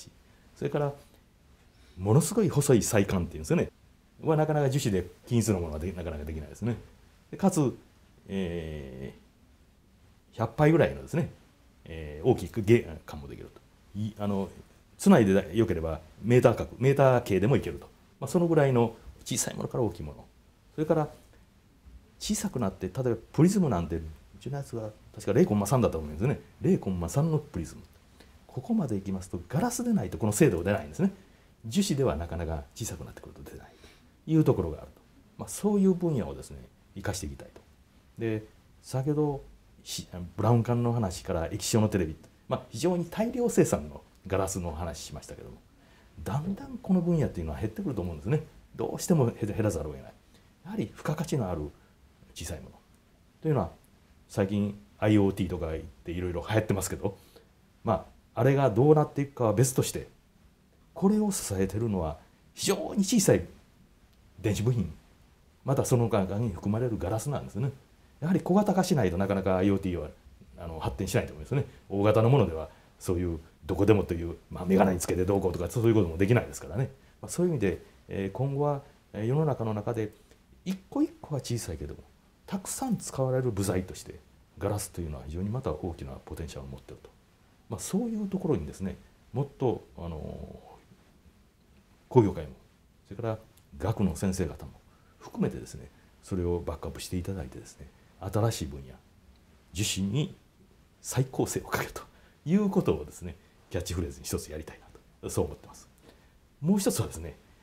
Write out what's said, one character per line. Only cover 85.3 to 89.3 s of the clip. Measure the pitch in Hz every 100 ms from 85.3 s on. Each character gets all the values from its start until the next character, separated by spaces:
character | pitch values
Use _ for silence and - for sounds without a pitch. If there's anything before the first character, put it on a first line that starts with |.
常 | 82
に | 101
ま | 123
た | 92
大 | 76 92
き | 80
な | 69 67
ポ | -
テ | -
ン | 78
シ | 69
ャ |
ル | 67
を |
持 | 67
っ |
て | -
い | -
る |
と。 | - _ _ _ _ _ -
ま | 117
あ、 |
そ | - 190 240
う |
い | 220
う | 202
と | 190
こ | -
ろ | 113
に | 76
で |
す | -
ね、 | 95 - - _ _